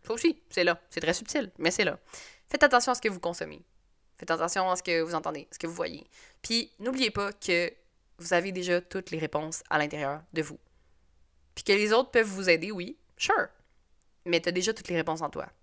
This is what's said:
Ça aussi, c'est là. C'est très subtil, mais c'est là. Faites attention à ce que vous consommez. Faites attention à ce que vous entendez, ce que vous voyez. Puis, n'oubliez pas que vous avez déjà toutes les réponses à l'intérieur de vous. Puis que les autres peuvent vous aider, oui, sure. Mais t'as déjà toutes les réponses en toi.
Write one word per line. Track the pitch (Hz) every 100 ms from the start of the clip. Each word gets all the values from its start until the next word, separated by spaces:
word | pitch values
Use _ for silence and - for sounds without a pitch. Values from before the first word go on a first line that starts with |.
| -
Ça |
aussi, | 226 339 - _
c'est | -
là. | 175 170 _
C'est | -
très | 156
subtil, | - 220 302 202 -
mais | 160
c'est | 175 185
là. | - _ - - - _
Faites | 285
attention | 294 247 247
à | 247
ce |
que | 226
vous | 185
consommez. | 170 175 156 151 - _ _ _ _ _
Faites | -
attention | 165 170 196 185
à | 185
ce |
que | - 165
vous | 160 170
entendez, | 165 151 -
ce | -
que | 165
vous |
voyez. | 170 165 160 - - - _
Puis, | - 226 - _
n'oubliez | 214 262 240
pas | 208 202
que | 208 - 170 175 - _ _ _ _
vous | 170
avez | 175 190
déjà | 185 180 175
toutes | 175 190 185
les | 160
réponses | 160 151 156 160 -
à | 156
l'intérieur | 147 151 139 151 160
de | 160
vous. | 151 - _ _ _ _ _ _ _ _ _ -
Puis |
que | -
les | 202 208
autres | 226 262
peuvent | 233 220
vous | 190 185
aider, | 165 180
oui, | 202 175 - _ _
sure. | - - - _ _ _ _ _ _ _ 175
Mais | 170
t'as | 170
déjà | 180 190
toutes | 220 -
les | 170
réponses | 160 160
en | 151
toi. | 143 143 _